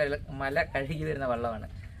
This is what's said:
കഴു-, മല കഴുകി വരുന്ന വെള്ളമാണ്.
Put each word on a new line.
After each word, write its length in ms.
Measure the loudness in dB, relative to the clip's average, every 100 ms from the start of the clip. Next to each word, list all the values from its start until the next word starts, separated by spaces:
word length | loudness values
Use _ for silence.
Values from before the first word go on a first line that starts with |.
കഴു-, 200 | 4 2 -2 -2
മല 220 | 0 2 2 0
കഴുകി 280 | 0 0 0
വരുന്ന 180 | 0 2
വെള്ളമാണ്. 340 | 2 2 -2 -6 -10 -10 -10